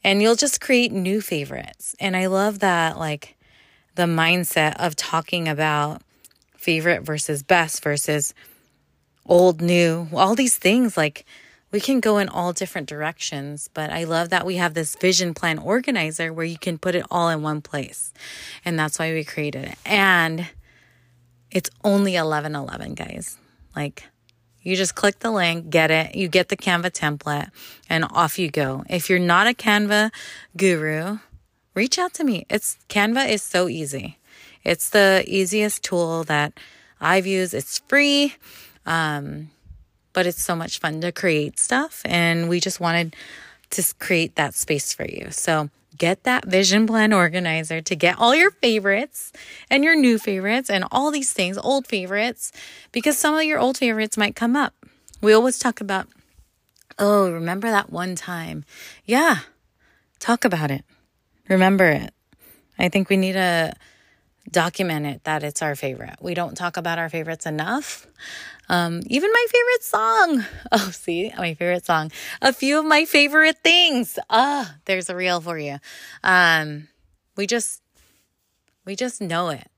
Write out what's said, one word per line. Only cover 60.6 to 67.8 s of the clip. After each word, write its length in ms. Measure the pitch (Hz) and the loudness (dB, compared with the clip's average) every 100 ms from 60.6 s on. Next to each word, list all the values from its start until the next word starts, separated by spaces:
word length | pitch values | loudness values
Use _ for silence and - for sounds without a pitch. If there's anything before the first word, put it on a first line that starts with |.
| 151 | -2
it. 160 | 139 - _ _ _ _ _ _ | -4 -8 _ _ _ _ _ _
Remember 400 | 190 185 196 180 | 4 6 6 4
it. 260 | 147 - _ _ _ - _ _ - | 4 -4 _ _ _ -20 _ _ -2
I 120 | 180 | 0
think 200 | 196 185 | 0 2
we 80 | 196 | 2
need 160 | 190 | 2
to 400 | 190 180 170 160 - - _ _ _ _ _ - | 0 0 0 -2 -6 -20 _ _ _ _ _ -4
document 560 | 180 170 - 185 156 147 | 0 0 -2 -2 -2 -4
it 180 | 131 | -6
that 200 | - 156 | -4 -4
it's 180 | 147 147 | -4 -4
our 140 | 156 143 | -4 -4
favorite. 400 | 139 120 110 - | -6 -8 -14 -12
We 140 | 180 | -8
don't 220 | 175 170 165 | -6 -6 -6
talk 220 | 175 175 | -6 -4
about 200 | 170 165 | -6 -4
our 120 | 165 | -4
favorites 360 | 165 160 165 165 | -6 -8 -8 -6
enough. 640 | 151 156 254 | -6 -4 -4